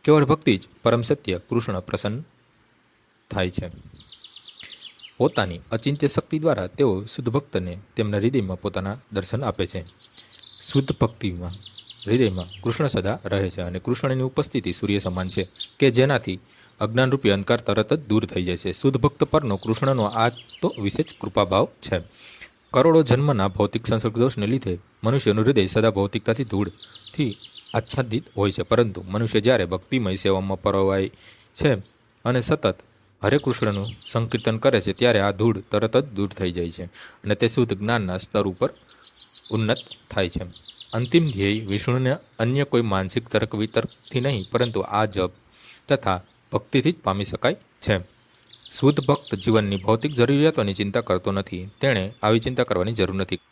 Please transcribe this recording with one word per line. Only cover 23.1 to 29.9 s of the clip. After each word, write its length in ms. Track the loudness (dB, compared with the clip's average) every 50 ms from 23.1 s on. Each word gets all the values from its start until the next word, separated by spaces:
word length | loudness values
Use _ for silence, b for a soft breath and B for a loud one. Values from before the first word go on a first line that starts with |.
| 4 4 4 2 2 2 0 0
ભૌતિક 380 | 2 0 0 0 0 -4 -2
સંસર્ગ 320 | 0 -2 0 0 -2 0 2
દોષને 280 | 0 2 2 -2 -2
લીધે 320 | -2 -2 -2 -2 -4 -6 -6 -8 _ _ _ 0
મનુષ્યનું 400 | 0 0 2 2 2 2 4 4
હૃદય 220 | 4 4 4 2
સદા 240 | 4 2 2 2 4
ભૌતિકતાથી 540 | 2 2 -2 0 -2 -4 -2 -2 -2 -2 -2
ધૂળથી 920 | -2 0 -2 -2 -2 -6 -14 -20 -20 -20 -20 -20 -12 -4 -4 -4 -4 -4 -8 -16 -20 -20 -20 -18 -4 -4
આચ્છાદિત 500 | -4 -4 -2 -4 -4 -2 -2 -4 -6 -6 -6 _
હોય 140 | 0 0 0
છે, 120 | 0 -2
પરંતુ 400 | -2 2 2 2 2 0 -2 -8
મનુષ્ય 380 | -8 -6 -2 -2 -2 2 0 2
જ્યારે 240 | 4 4 4 4 2
ભક્તિમય 500 | -2 -4 -8 -4 _